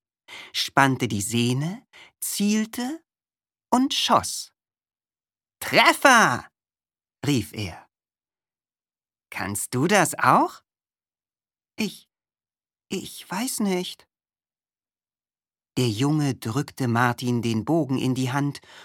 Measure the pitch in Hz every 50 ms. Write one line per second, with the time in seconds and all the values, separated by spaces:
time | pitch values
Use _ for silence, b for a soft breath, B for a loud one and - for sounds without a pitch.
0 | _ _ _ _ _ B B B B B B - - - - 139 139 135 131 127
1 | 127 113 113 98 92 82 110 117 120 123 127 135 147 165 196 254 _ _ B B
2 | B B B B - - - - 202 208 214 214 214 220 - - 247 254 320 330
3 | _ _ _ _ _ _ _ _ _ _ _ _ _ - - 247 262 302 - -
4 | - - 220 123 - - - - - - _ _ _ _ _ _ _ _ _ _
5 | _ _ _ _ _ _ _ _ _ _ _ - - - - 190 233 320 311 -
6 | - 285 254 226 202 151 123 107 - - _ _ _ _ _ _ _ _ _ _
7 | _ _ _ - - 147 147 117 95 - - 113 104 90 82 - - _ _ _
8 | _ _ _ _ _ _ _ _ _ _ _ _ _ _ _ _ _ _ _ _
9 | _ _ _ _ _ _ - - 95 90 104 - - - - 123 139 175 208 196
10 | 165 - - - - 127 147 220 311 359 - - _ _ _ _ _ _ _ _
11 | _ _ _ _ _ _ _ _ _ _ _ _ _ _ _ - 208 190 - -
12 | _ _ _ _ _ _ _ _ _ _ _ _ _ _ _ _ _ - 196 190
13 | - - - - - - 180 190 240 262 - - 214 196 185 180 185 - - _
14 | - _ _ _ _ _ _ _ _ _ _ _ _ _ _ _ _ _ _ _
15 | _ _ _ _ _ _ _ _ _ _ _ _ _ _ - 127 127 120 104 107
16 | 135 143 156 151 147 139 123 - - 117 110 135 - - - - 135 120 113 117
17 | 123 123 120 - 127 123 120 120 110 117 113 110 101 - 156 170 147 127 135 123
18 | - 131 127 123 131 127 127 143 143 143 139 - B B B B B